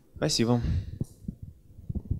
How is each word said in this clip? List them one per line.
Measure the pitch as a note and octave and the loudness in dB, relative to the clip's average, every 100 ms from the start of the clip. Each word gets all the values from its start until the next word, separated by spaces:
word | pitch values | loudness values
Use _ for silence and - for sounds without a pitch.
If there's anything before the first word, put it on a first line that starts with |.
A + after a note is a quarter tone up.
| _ | _
Спасибо. | - D3+ - A2+ A#2+ A#2+ - - - - - - - - - - - - - - - | -2 2 4 4 4 4 0 -2 -6 -8 -10 -12 -10 -14 -18 -20 -12 -8 -6 -4 -6